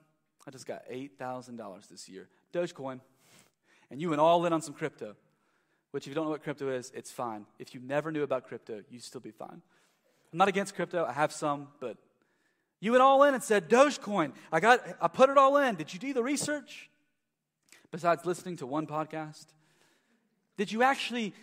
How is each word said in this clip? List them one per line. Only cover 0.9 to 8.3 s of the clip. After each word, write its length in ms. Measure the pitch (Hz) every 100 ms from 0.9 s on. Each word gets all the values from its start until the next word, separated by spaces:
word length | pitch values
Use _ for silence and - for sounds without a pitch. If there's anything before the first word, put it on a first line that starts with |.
| 127 139 -
thousand 380 | 127 127 123 120
dollars 300 | 104 95 107
this 220 | 92 -
year. 200 | 92 92 _ _
Dogecoin." 480 | 175 175 170 131 127 - _ _ _ _ _ _ _ -
And 100 | 123
you 100 | 175
went 100 | 147
all 260 | 160 175 170
in 60 |
on 100 | 165
some 100 | 151
crypto, 440 | 143 156 - 107 98 _ _ _ _ _ _ _
which 140 | 139
if 60 | 139
you 40 |
don't 120 | 139 156
know 40 |
what 140 | 147
crypto 240 | 156 139 135
is, 240 | 131 123
it's 160 | - -
fine. 360 | - 123 107 104 -
If 160 | 131
you 60 | 131
never 320 | 127 143 151
knew 100 | 156
about 240 | 143